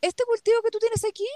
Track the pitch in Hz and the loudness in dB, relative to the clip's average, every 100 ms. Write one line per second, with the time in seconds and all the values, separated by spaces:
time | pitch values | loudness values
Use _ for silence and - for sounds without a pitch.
0 | 359 - 480 453 - 466 440 427 453 440 | -2 0 0 0 2 2 2 0 0 0
1 | 427 392 427 | -4 -4 -6